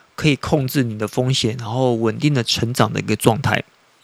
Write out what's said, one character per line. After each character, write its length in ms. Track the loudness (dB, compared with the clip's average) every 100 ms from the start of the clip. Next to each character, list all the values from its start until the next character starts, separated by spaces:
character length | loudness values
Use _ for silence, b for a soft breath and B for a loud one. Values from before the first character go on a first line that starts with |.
| B -2
可 140 | 0
以 80 | 0
控 280 | 0 0 0
制 180 | 0
你 140 | -2 -2
的 80 | -4
风 280 | -2 0
险， 240 | 0 0 -2
然 100 | -6
后 260 | -2 0 2
稳 220 | 0 0
定 160 | 0
的 80 | 0
成 320 | 0 -2 -2
长 200 | 2 0
的 80 | 0
一 20 |
个 100 | -2 0
状 240 | 2 2
态。 240 | 0 -2 -4 _ _ _